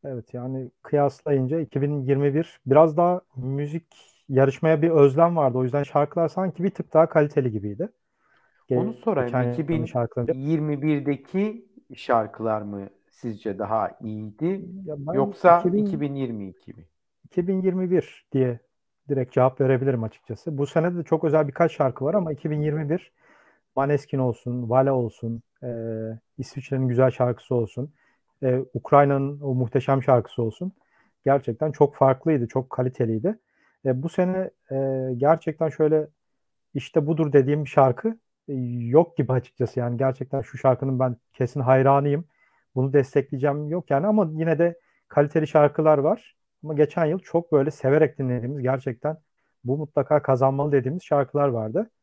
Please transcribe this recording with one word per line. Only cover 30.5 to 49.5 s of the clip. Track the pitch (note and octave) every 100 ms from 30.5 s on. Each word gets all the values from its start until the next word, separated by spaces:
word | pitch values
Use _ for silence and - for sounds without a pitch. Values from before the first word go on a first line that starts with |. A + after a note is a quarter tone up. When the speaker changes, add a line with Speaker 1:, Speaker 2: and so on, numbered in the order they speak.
| - F#3 _ _ _ _ _ C#3
Speaker 1:
Gerçekten | C#3 - A2+ D#3
çok | - C#3+ -
farklıydı, | C3+ C3+ E3 D3 A#2
çok | C3+ B2+
kaliteliydi. | - B2+ - A#2 A2 D3+ A3 _ _ _ _ C3+
E, | B2+
bu | D#3+
sene, | - F3+ F#3 F#3+ _ _
e, | C3+ C3+ C3 C3 B2
gerçekten | C#3 D#3+ - D3+ D#3+
şöyle | - D#3 D#3 D3+ _ _ _ _ _ _
işte | C#3 - E3+ D3
budur | D#3+ D3+
dediğim | C#3+ C3 D3 C#3
bir |
şarkı, | - C3+ B2 A3+ A3+ _ _ -
e, | C3+ B2 A#2+ A#2
yok | C#3 E3+ -
gibi | B2
açıkçası. | B2+ - _ A#2+ -
Yani | A#2+ A#2+
gerçekten | C3+ C3 B2+ C3+
şu | - C3
şarkının | C3+ B2 C3+ B2+
ben | B2+ A#2 _
kesin | _ B2+ C#3+
hayranıyım, | B2+ C3 C3+ C#3 C#3+ C#3+ E3+ _ _ _ _ C3
bunu | C3+
destekleyeceğim | C#3+ C3+ D3 C3+ C#3 C#3+ C#3+ D3+
yok | F3 -
yani | C#3 F#3+
ama | G#3+ E3+
yine | D#3 D#3+ D3+
de | E3+ E3+ _ _ _
kaliteli | - D3 E3 D3+
şarkılar | D#3 D3 - D#3 D3+
var. | C#3+ A3+ _ _ _ _
Ama | D3+
geçen | D3 D3+ - D#3+
yıl | F#3
çok | - E3+ E3+
böyle | D3 C3+
severek | - C3 D3 D3+ -
dinlediğimiz, | C3 B2 A#2+ D3
gerçekten | B2 C3+ C3 A#2 D3 D#3+ _ _ _